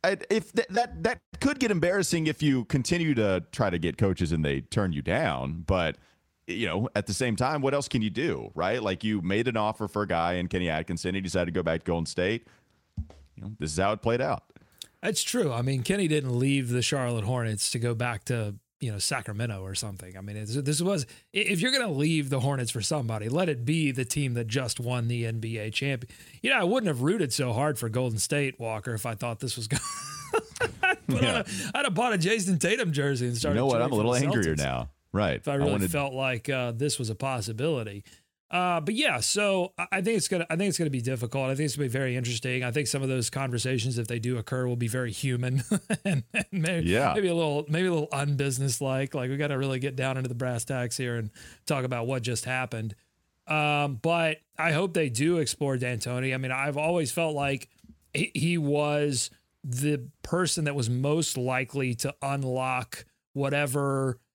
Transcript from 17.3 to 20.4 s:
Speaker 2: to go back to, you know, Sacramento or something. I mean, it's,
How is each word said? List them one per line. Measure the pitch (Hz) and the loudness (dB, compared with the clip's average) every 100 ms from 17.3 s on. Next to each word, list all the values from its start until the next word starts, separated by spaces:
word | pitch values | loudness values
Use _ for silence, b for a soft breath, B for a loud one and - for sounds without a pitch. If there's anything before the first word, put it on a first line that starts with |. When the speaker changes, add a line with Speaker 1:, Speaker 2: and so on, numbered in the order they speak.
| 127 113 107 - | 0 0 -2 -2
Speaker 2:
to | 120 | -2
go | 120 113 | -2 0
back | 123 117 - | -2 -4 -4
to, | 123 104 104 _ _ | -2 -2 -6 _ _
you | 123 | -6
know, | 104 | -2
Sacramento | - 135 113 104 117 101 | -2 -2 -4 -4 -4 -4
or | 95 | -6
something. | 95 107 98 92 95 | -6 -6 -10 -12 -12
I | |
mean, | 98 | -10
it's, | 104 | -8